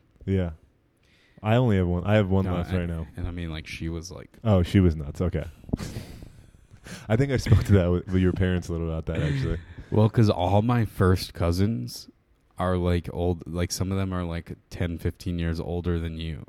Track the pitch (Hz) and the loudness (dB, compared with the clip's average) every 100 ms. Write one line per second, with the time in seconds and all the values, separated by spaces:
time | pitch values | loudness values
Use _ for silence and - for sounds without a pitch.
0 | _ _ - 95 87 78 _ _ _ _ | _ _ -2 -2 -2 -8 _ _ _ _
1 | _ _ _ _ 110 117 123 98 90 87 | _ _ _ _ 0 2 4 2 2 0
2 | 95 107 95 95 95 90 87 92 85 82 | 2 2 4 2 2 -2 -2 -2 -2 -6
3 | 80 - 87 87 85 78 78 - 82 82 | -8 -8 -8 -6 -8 -8 -10 -10 -8 -8
4 | 87 - - - 113 95 87 104 87 78 | -10 -16 -18 -4 4 4 6 6 6 2
5 | 71 - 90 80 71 - - - - - | -4 -4 -2 -2 -6 -14 -8 -6 -6 -10
6 | - - - - - - _ - - - | -12 -16 -18 -20 -20 -20 _ -20 -18 -12
7 | - 110 139 127 - - - 98 87 90 | -2 0 2 0 4 4 6 6 6 2
8 | - 92 92 - 92 90 85 82 82 80 | 2 2 2 2 0 0 -2 -4 -4 -4
9 | 80 82 147 139 123 82 - - - 107 | -4 -2 -2 -2 -2 -4 -8 -18 -2 2
10 | 107 - 107 - 90 101 113 120 107 - | 4 4 4 2 2 2 2 0 0 2
11 | 95 92 - - 85 87 101 117 120 - | 4 4 0 -2 0 2 0 0 -6 -12
12 | - - _ _ _ - 90 90 87 87 | -18 -20 _ _ _ -6 -2 0 0 0
13 | - - 87 87 - 85 87 - 92 95 | -2 -2 -2 -2 -6 -4 -4 -4 -4 -2
14 | 95 92 87 82 - - _ - 87 85 | -4 -4 -4 -6 -10 -16 _ -6 -4 -4
15 | 87 - - 87 82 82 - 87 85 85 | -6 -6 -6 -2 -2 -2 -4 -4 -2 -2
16 | 82 80 80 71 | -4 -6 -8 -10